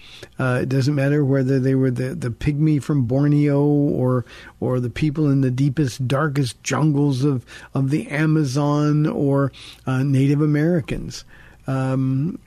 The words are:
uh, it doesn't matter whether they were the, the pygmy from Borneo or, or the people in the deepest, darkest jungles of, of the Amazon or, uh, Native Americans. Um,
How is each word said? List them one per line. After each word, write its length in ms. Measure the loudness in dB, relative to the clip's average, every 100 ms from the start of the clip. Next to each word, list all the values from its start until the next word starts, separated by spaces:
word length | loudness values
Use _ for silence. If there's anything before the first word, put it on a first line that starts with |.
| -20 -20 -14 -4
uh, 220 | -2 0
it 60 | 0
doesn't 260 | 0 0
matter 300 | 0 2 2
whether 340 | 2 2 2 2
they 160 | 2
were 160 | 2 2
the, 240 | 0 -6
the 160 | -6 -6
pygmy 520 | -4 -2 0 2 2
from 220 | 0 0
Borneo 560 | 0 2 2 2 2 2
or, 600 | 2 2 2 0 0 0 -4 -12 -20 -8
or 200 | -4 -2
the 100 | -4
people 380 | -2 -2 0 0
in 120 | 2
the 100 | 0
deepest, 560 | 0 0 0 -2 -2 -2
darkest 560 | 0 0 -2 -4 -6
jungles 600 | -6 0 2 2 2 2
of, 200 | 0 -2 -6 -16 -8
of 160 | -2 0
the 180 | -2 -2
Amazon 960 | -2 2 2 0 0 0 2 2 2 0
or, 460 | 0 0 2 0 -4 -18 -12 -4
uh, 160 | -2
Native 380 | 0 2 2 2
Americans. 840 | 2 2 2 0 -2 -8 -8 -14 -18 -20 -20 -14 -6
Um, 720 | -4 -2 0 0 0 -2 -6